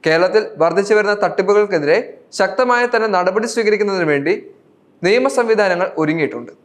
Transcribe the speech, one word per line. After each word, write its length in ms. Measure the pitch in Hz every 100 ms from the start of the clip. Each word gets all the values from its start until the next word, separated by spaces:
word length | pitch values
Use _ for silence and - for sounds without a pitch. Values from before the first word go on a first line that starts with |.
| 165
കേരളത്തിൽ 380 | 165 180 214 208 -
വർദ്ധിച്ചു 300 | 165 170 196 214
വരുന്ന 180 | 208 202 190
തട്ടിപ്പുകൾക്കെതിരെ 760 | - 180 202 208 180 147 180 262 - _ -
ശക്തമായ 440 | 190 190 247 240 240 240
തന്നെ 140 | 220 190
നടപടി 320 | 180 196 233
സ്വീകരിക്കുന്നതിന് 560 | 233 214 208 202 190 165
വേണ്ടി 220 | 143 139 208 - - _ _ _ _ 175
നിയമ 220 | 226 262 269
സംവിധാനങ്ങൾ 500 | 233 220 202 175 185 -
ഒരുങ്ങിയിട്ടുണ്ട്. 500 | 156 160 143 120 117 -